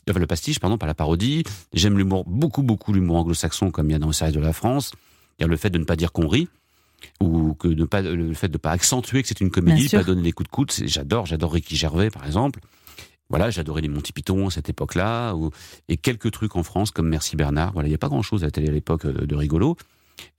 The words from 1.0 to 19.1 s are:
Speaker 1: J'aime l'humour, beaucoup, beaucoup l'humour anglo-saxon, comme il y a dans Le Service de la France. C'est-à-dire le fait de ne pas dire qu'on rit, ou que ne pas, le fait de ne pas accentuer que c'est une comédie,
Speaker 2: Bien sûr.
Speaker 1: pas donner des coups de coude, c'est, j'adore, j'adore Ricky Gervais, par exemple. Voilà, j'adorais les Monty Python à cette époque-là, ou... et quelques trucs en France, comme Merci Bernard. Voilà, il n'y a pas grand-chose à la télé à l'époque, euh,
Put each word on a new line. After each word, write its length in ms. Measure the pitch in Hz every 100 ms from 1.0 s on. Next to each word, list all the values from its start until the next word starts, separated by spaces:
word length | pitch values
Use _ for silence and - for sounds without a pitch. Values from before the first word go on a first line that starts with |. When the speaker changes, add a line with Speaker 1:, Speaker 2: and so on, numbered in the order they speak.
| 76 85 117 156 160 101 -
Speaker 1:
J'aime 240 | - 104 101
l'humour, 280 | 95 95 90
beaucoup, 360 | 104 160 -
beaucoup 300 | 131 107 -
l'humour 240 | 98 90 82
anglo-saxon, 540 | 82 85 82 - 98
comme 180 | 82 76
il 40 |
y 20 | 78
a 20 |
dans 100 | 78
Le 40 |
Service 240 | 76 80 76
de 40 |
la 100 | 78
France. 380 | 78 - 139 - - _ _ _ -
C'est-à-dire 120 | 82
le 60 | 82
fait 140 | 107
de 80 | 87
ne 60 |
pas 120 | 78 80
dire 160 | 82
qu'on 160 | - 78
rit, 200 | 117 175 _ _ _ _ _ - -
ou 320 | 87 82 78
que 140 | 76 87
ne 160 | 80
pas, 160 | 82 101
le 300 | 92 85 82
fait 140 | 78 95
de 60 |
ne 40 | 76
pas 120 | 78
accentuer 500 | 85 - 127 120 131
que 60 | -
c'est 120 | -
une 80 | 95
comédie, 300 | 92 87 156
Speaker 2:
Bien 80 | -
sûr. 100 | 104
Speaker 1:
pas 40 |
donner 180 | 87 92
des 100 | 85
coups 160 | - -
de 40 |
coude, 160 | - 139
c'est, 160 | - -
j'adore, 380 | - 71 117 87
j'adore 260 | 80 82
Ricky 240 | 80 - 78
Gervais, 340 | 78 85 107
par 140 | 78 69
exemple. 340 | 85 139 - - _ - - - _ -
Voilà, 220 | 78 110
j'adorais 320 | 90 78 78
les 60 | 76
Monty 240 | 73 -
Python 340 | - - 95 98
à 40 |
cette 180 | 85 -
époque-là, 640 | - - 87 101 117 117
ou... 160 | 85 80 - - - -
et 80 | 85
quelques 320 | - 117 113
trucs 260 | - 107 87
en 60 |
France, 280 | 85 92 110
comme 160 | - 82
Merci 280 | 78 - 76
Bernard. 360 | 71 73 90
Voilà, 140 | 95 73
il 20 |
n'y 40 | 76
a 20 |
pas 100 | -
grand-chose 360 | 139 107 104
à 20 | 78
la 40 |
télé 180 | 73 76
à 40 |
l'époque, 320 | 76 - 82
euh, 220 | 73